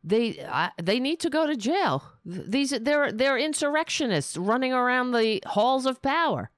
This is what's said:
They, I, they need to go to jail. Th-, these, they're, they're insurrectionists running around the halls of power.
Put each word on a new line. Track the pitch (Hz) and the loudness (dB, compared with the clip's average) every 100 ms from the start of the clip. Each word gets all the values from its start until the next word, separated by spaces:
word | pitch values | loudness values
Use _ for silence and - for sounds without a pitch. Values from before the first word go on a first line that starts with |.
They, | 160 220 233 - - | 0 0 0 -4 -6
I, | 131 175 - | -2 -4 -4
they | 170 240 | -2 0
need | 262 330 | 0 -2
to | 339 | -2
go | 302 311 | 0 0
to | 294 | 0
jail. | 208 359 311 139 - - | 0 0 2 0 -4 -20
Th-, | - 180 - | -12 -12 -2
these, | 240 277 | 0 0
they're, | 269 226 294 285 | -2 0 2 0
they're | 214 269 269 | 2 0 2
insurrectionists | 302 294 294 302 330 - 269 170 - - | 0 0 0 0 -2 -2 0 0 -2 -4
running | 190 240 262 | 0 2 2
around | 254 247 247 247 | 0 2 2 2
the | 240 220 214 - | 2 2 0 -2
halls | 202 233 262 262 | 2 2 2 0
of | 254 | -2
power. | 277 302 330 151 101 | -2 0 0 -2 -6